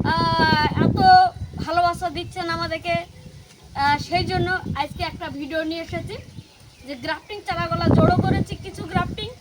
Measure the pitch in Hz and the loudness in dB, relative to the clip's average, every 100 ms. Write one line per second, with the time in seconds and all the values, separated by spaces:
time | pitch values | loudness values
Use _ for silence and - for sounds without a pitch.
0 | - 330 330 330 320 311 302 - - - | 0 0 2 2 4 4 2 2 2 4
1 | 370 370 370 370 - - - 339 349 339 | 8 8 8 0 -12 -8 -4 2 2 2
2 | 359 302 349 370 339 330 339 320 339 339 | -4 -6 -10 -6 -4 -4 -4 -6 -2 -4
3 | 349 - - - - - - - 285 294 | -4 -16 -20 -20 -20 -20 -12 -2 2 2
4 | - 349 349 370 349 370 - - 294 - | 0 -2 0 0 0 0 -2 -4 -4 -4
5 | 330 320 330 277 285 320 320 330 330 339 | -6 -6 -10 -8 -6 -4 -2 -4 -6 -8
6 | - 453 587 - - - - - 247 269 | -8 -10 -14 -18 -20 -20 -20 -20 -14 -10
7 | 302 320 - 415 403 339 339 339 349 - | -6 -6 -8 -12 -6 -4 -2 0 4 6
8 | 640 719 762 762 - - 762 - 440 370 | 6 4 2 0 -2 -8 -12 -12 -4 -2
9 | 359 - 427 508 | -2 -6 -10 -12